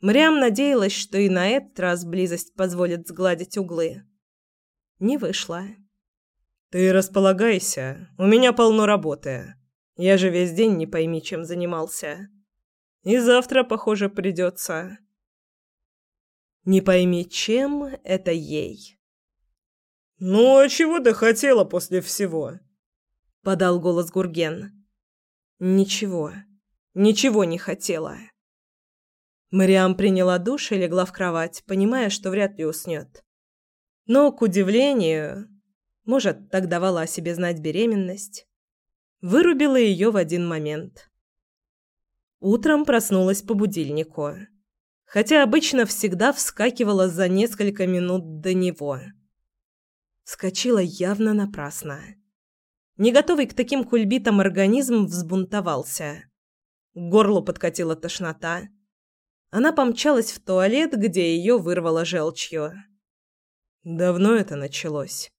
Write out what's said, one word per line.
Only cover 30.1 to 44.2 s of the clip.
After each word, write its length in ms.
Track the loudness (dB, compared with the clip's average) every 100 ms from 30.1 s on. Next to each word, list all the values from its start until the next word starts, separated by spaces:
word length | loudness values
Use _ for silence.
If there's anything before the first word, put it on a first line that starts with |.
| 2 2 0
душ 340 | -2 -4 -4
и 40 | -2
легла 280 | -2 -2
в 80 | -2
кровать, 520 | -4 -4 -4 -6 -8 _
понимая, 420 | 0 0 0 -2
что 220 | -4 -6
вряд 260 | -2 -2 -4
ли 80 |
уснет. 600 | -8 -6 -8 -10 -10 -20 _ _ _ _ _ _ _ _ 0
Но, 260 | 4 4
к 80 | 2
удивлению, 1080 | 0 2 2 4 4 2 0 -2 -4 -10 -14 _ _ _ _ _
может, 460 | -2 0 0 -4 -4
так 180 | -4 -2
давала 340 | -2 0 -2
о 40 | -4
себе 280 | -6 -6
знать 260 | -4 -4 -4
беременность, 840 | -6 -2 0 0 -4 -8 -14 -20 _ _ _ _ _ _ _ _
вырубила 560 | 0 4 4 4 2 4
ее 340 | 4 2 0
в 60 | 0
один 300 | 0 -2 -4
момент. 640 | -4 -6 -8 -10 _ _ _ _ _ _ _ _ _ _ _ _ _ _ _
Утром 440 | 0 2 4 2
проснулась 580 | 4 2 2 0 2 0
по 120 | -2
будильнику, 800 | 0 0 -2 -4 -4 -6 -6